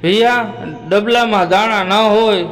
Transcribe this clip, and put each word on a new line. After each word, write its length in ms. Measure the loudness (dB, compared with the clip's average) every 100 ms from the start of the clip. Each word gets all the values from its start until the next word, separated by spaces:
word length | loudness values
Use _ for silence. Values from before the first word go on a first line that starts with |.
ભૈયા, 500 | 0 2 2 0 -4 -10 -14 -14 -2
ડબલામાં 600 | -2 2 0 2 0 0
દાણા 340 | 0 0 -2
ન 100 | 0
હોય 500 | 2 2 2 2 0 -4